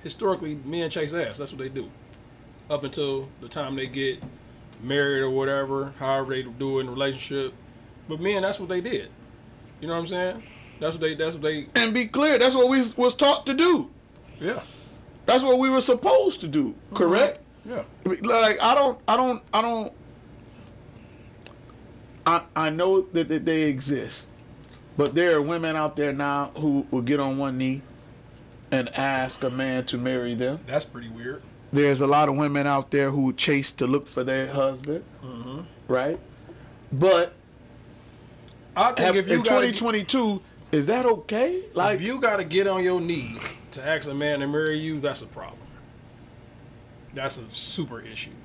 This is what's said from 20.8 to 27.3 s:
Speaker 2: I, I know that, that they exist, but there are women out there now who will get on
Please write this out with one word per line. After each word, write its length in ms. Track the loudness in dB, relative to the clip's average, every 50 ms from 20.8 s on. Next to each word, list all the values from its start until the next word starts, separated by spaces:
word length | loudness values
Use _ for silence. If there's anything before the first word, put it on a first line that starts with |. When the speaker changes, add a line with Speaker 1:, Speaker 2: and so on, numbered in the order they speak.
| -20 -20 -20 -20 -20 -20 -20 -20 -20 -20 -20 -20 -20 -20 -20 -20 -20 -20 -20 -20 -20 -20 -20 -20 -20 -20 -20 -4 0
Speaker 2:
I, 180 | 0 0 0 0 -4 -6
I 140 | -2 -2 -2
know 320 | 0 0 2 4 4 2
that, 260 | 2 0 -2 -2 0 0
that 160 | -2 -2 0
they 180 | 0 0 2 2
exist, 640 | 0 0 -2 -2 -4 -4 -4 -4 -8 -12 -14 -18 -18 -20 -20 -20 -20 -20 -20 -20 -20 -20 -20 -20 -12 -2
but 180 | 0 0 2 4
there 200 | 2 4 4 4 4
are 40 |
women 340 | 2 0 -2 -2 -2 -2 -2
out 200 | -2 -2 -2 -2
there 180 | -2 -2 -2 0
now 380 | -2 -2 -2 -2 -2 -4 -4 -6
who 300 | -2 0 2 2 2 0 -2
will 120 | -4 -4
get 180 | 0 0 0 0
on 180 | 0 0